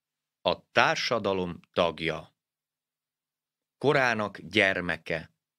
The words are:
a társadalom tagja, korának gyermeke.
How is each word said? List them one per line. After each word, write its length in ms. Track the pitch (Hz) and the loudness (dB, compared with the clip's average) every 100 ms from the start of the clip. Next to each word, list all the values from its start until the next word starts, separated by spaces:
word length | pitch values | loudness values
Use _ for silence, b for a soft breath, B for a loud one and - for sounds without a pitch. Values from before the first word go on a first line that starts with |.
| _ _ _ _ | _ _ _ _
a 300 | 92 85 _ | -2 -2 _
társadalom 920 | - 135 160 - 117 101 95 90 85 - | 2 2 2 -2 -2 0 -2 -4 -8 -4
tagja, 640 | - 85 78 80 78 82 _ _ _ _ _ _ _ _ _ _ _ _ _ _ - | 0 0 0 -4 -6 -10 _ _ _ _ _ _ _ _ _ _ _ _ _ _ -2
korának 600 | 131 147 127 110 104 - | 2 2 2 0 -4 -8
gyermeke. 920 | 78 107 98 92 87 80 - 82 82 _ _ | -2 2 2 2 -4 -6 -6 -8 -8 _ _